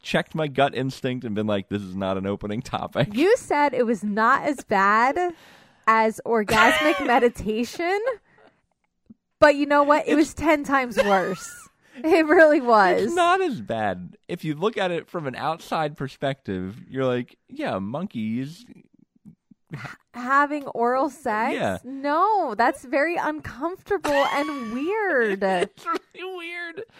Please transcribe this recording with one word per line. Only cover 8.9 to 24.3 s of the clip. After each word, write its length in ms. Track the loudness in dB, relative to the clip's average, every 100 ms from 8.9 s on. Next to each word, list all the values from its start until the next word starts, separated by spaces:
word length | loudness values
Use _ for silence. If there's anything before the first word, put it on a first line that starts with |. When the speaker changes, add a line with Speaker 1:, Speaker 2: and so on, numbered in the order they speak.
| _ _ -20 _ 4
Speaker 2:
but 160 | 4 6
you 120 | 2
know 160 | 4
what? 240 | 4 2 4
It 60 |
Speaker 1:
It's 20 | 2
Speaker 2:
was 160 | 2
ten 300 | 0 0 0
times 340 | 2 0 0 0
worse. 500 | 2 2 0 -6 -12 -18
Speaker 1:
<laughs> 40 | -20 _ _ -6
Speaker 2:
It 220 | 2 4 6
really 340 | 8 8 6
was. 440 | 4 6 6 4
Speaker 1:
It's 100 | 0
not 260 | 2 2 2
as 220 | 0 -4
bad. 560 | -4 -2 -2 -4 -8 -16 -12
If 160 | -8
you 100 | -6 -2
look 220 | -2 -2
at 140 | -4
it 160 | -4 -6
from 200 | -8 -8
an 80 | -6
outside 600 | -6 -6 -6 -4 -4 -6
perspective, 800 | -10 -6 -6 -6 -6 -6 -6 -10 -12
you're 160 | -4 -2
like, 320 | -2 -6 _ _
"Yeah, 320 | -10 -6 -4
monkeys." 840 | -6 -8 -8 -6 -6 -6 -8 -14 -20 -20 _ _ _ _ -20 _ _ _ -18 -16 -14 -18 _
Speaker 2:
Having 520 | -8 2 2 2 -2 -6
oral 420 | -2 0 2 -2
sex? 460 | -4 -4 -2 -2 -2
Speaker 1:
Yeah. 220 | -2 -4 -8
Speaker 2:
No, 680 | -8 -2 0 2 2 0 2
that's 260 | 0 0 -2
very 300 | -2 0 -2
uncomfortable 960 | -4 -6 -10 -8 -8 -8 -6 -4 0
and 640 | 0 2